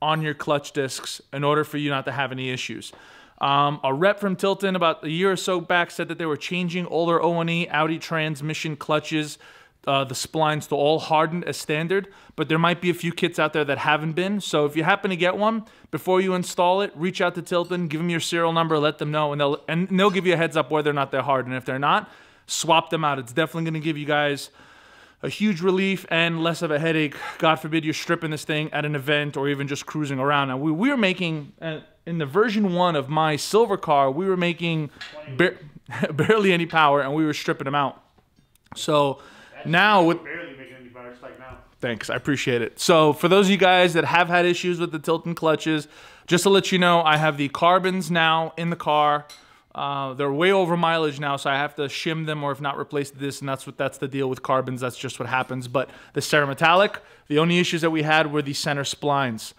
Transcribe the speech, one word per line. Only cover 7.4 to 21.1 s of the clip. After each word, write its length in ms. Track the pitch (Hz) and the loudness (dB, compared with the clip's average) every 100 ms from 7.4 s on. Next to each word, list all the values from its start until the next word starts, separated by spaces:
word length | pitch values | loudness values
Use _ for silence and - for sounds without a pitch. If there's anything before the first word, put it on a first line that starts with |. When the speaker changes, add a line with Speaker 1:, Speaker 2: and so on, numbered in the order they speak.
| 165 | 0
Speaker 1:
E 200 | 170 175 | -2 -2
Audi 280 | 147 160 165 | 0 0 -2
transmission 760 | - 160 156 139 151 156 160 147 | -4 -4 -4 -4 -6 -6 -6 -6
clutches, 640 | - 151 - 156 151 - - - _ _ - | -2 -2 0 -4 -4 -10 -20 -20 _ _ -2
uh, 160 | 139 | 0
the 100 | 131 | 0
splines 540 | 131 - 160 156 151 - | -6 -6 0 0 0 -2
to 80 | 143 | 0
all 240 | 143 156 | 2 2
hardened 460 | - 156 160 175 175 | 2 2 2 -2 -6
as 100 | - | -6
standard, 540 | - 156 165 196 196 - - - | -4 -4 0 -2 -4 -16 -14 -6
but 140 | 151 | 0
there 100 | 160 | 2
might 220 | 170 170 | 2 2
be 80 | 180 | 0
a 40 | |
few 200 | 165 170 | 0 -4
kits 260 | 170 170 170 | -2 -2 0
out 140 | 156 | 0
there 100 | 156 | 0
that 140 | 143 135 | 0 0
haven't 340 | 151 151 160 | 2 2 0
been. 300 | 156 190 208 | -2 -2 -4
So 240 | - 156 147 | -2 0 0
if 100 | 151 | 0
you 80 | |
happen 260 | 160 196 196 | 0 0 0
to 60 | 175 | 0
get 220 | 175 190 | 0 2
one, 260 | 214 226 214 - - | 0 -2 -8 -20 -10
before 300 | 156 - 185 | -6 2 2
you 140 | 190 | 2
install 480 | 180 175 - 180 190 | 0 -2 0 2 2
it, 100 | 202 143 | 0 -4
reach 260 | 185 180 | -4 0
out 120 | 175 175 | -2 -2
to 60 | |
Tilton, 460 | - 175 170 180 170 | -2 -2 -2 -4 -4
give 140 | 156 | -2
them 80 | 175 | -2
your 100 | 165 | -2
serial 320 | - 170 170 | -2 0 0
number, 260 | 165 165 151 | 2 2 2
let 200 | 151 151 | 0 0
them 120 | 147 | -4
know, 220 | 151 151 | -2 -2
and 80 | 143 | 0
they'll, 240 | 143 151 - | 0 -2 -2
and 180 | 165 190 | -2 0
they'll 240 | 185 208 | 4 4
give 160 | 190 180 | 4 2
you 60 | |
a 40 | 165 | 2
heads 200 | 165 156 | 2 0
up 120 | 139 | 0
whether 200 | 151 147 | 0 0
or 40 | |
not 180 | 143 135 | 0 0